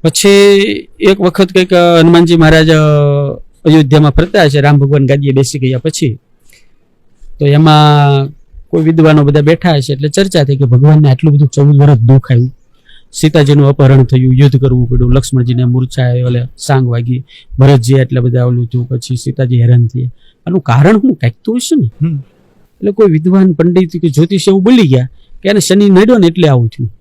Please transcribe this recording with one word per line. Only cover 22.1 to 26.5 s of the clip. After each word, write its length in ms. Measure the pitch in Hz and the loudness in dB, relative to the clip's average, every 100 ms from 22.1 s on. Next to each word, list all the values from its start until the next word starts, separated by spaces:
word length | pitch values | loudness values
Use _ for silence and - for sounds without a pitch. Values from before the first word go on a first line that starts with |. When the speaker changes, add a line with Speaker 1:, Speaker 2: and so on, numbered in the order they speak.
| 147 | -6
Speaker 1:
એટલે 720 | 131 _ _ _ _ _ 202 | -12 _ _ _ _ _ -6
કોઈ 200 | 202 202 | 0 0
વિદ્વાન 420 | 156 175 190 190 | 0 0 2 0
પંડિત 480 | 151 170 180 175 170 | 0 0 0 -4 -4
કે 80 | 165 | -4
જ્યોતિષ 380 | 139 165 196 196 | -2 -2 -2 0
એવું 160 | 196 | 0
બોલી 240 | 196 254 165 | 2 2 2
ગયા 220 | 131 127 - _ - | 0 -2 -12 _ -8
કે 60 | 185 | -2
એને 100 | 208 | -2
શનિ 300 | - 190 202 | 0 0 4
નડ્યો 280 | 185 220 240 | 2 4 2
ને 100 | 170 | 0
એટલે 200 | 175 | 0
આવું 220 | 156 | 0